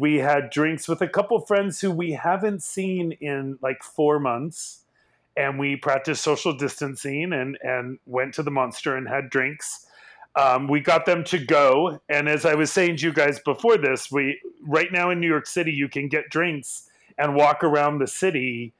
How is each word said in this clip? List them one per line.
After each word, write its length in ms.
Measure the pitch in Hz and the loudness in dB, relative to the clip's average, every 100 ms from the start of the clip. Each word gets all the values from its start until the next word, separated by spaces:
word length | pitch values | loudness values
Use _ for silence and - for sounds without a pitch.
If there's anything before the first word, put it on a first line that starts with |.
we 140 | 147 151 | 2 2
had 320 | 135 143 123 | 2 2 0
drinks 360 | 147 156 160 - | 0 0 0 -4
with 120 | 165 | -2
a 60 | 147 | 0
couple 320 | 190 208 226 | 0 2 0
friends 400 | - 202 202 156 | 2 0 0 -2
who 120 | 196 | -2
we 200 | 165 170 | -2 -4
haven't 500 | 143 165 190 214 196 | -2 -2 0 0 -4
seen 520 | - - 190 185 170 151 | -8 -6 -4 -2 -4 -6
in, 360 | 147 139 135 135 | -6 -6 -6 -6
like, 220 | 131 123 | -6 -6
four 360 | - - 151 147 | -8 0 2 2
months. 600 | 135 117 160 - - - _ _ _ _ _ - | 0 -2 -4 -10 -14 -16 _ _ _ _ _ -4
And 200 | 139 139 | -4 -2
we 200 | 139 139 | -4 -2
practiced 440 | 147 135 147 135 | 0 -2 -2 -2
social 280 | - 143 180 | 0 0 -2
distancing 800 | 135 139 - 143 131 143 143 175 | -2 -4 -4 -8 -8 -6 -6 -4
and, 260 | 156 131 139 | -4 -4 -6
and 380 | 127 127 123 131 - | -6 -4 -6 -12 -6
went 280 | 127 135 | -4 -4
to 100 | 139 | -4
the 80 | 147 | -2
Monster 460 | 139 123 - 151 131 | 0 -2 -2 -4 -4
and 100 | 123 | -4
had 220 | 135 131 | -6 -2
drinks. 560 | 135 131 151 - - _ - - - - 147 | -2 -2 -4 -12 -12 _ -20 -20 -20 -6 2
Um, 320 | 135 127 139 | 4 4 2
we 140 | 147 | 0
got 240 | 147 160 170 | 4 2 4
them 180 | 170 | 0
to 140 | 160 180 | 0 -2
go. 640 | 127 151 139 135 175 151 - | 2 6 6 6 2 -2 -2
And 180 | 147 151 | 0 2
as 160 | 151 160 | 2 4
I 100 | 151 | 4
was 140 | 160 | 2
saying 280 | - 175 160 | 4 2 2
to 80 | 165 | 0
you 80 | |
guys 260 | 151 143 139 | 2 2 2
before 380 | 151 131 233 214 | -2 0 4 4
this, 340 | 143 131 - | 4 0 -2
we, 300 | 143 135 143 - - | -2 -2 -4 -10 -14
right 300 | 156 156 180 | -2 0 0
now 180 | 185 175 | 0 0
in 120 | 175 | 0
New 60 | 170 | 0
York 180 | 151 - | 0 -2
City, 240 | 180 160 | -4 -2
you 160 | 143 139 | -2 -2
can 220 | 139 139 | -4 -4
get 200 | 151 - | -4 -2
drinks 600 | 156 175 147 - - - _ _ - | -2 -2 -2 -8 -14 -16 _ _ -2
and 160 | 147 | 0
walk 300 | 143 147 147 | 6 6 6
around 360 | 165 147 147 151 | 2 4 2 0
the 80 | 131 | -2
city 680 | - 190 156 127 120 120 _ | -2 -2 0 -4 -6 -10 _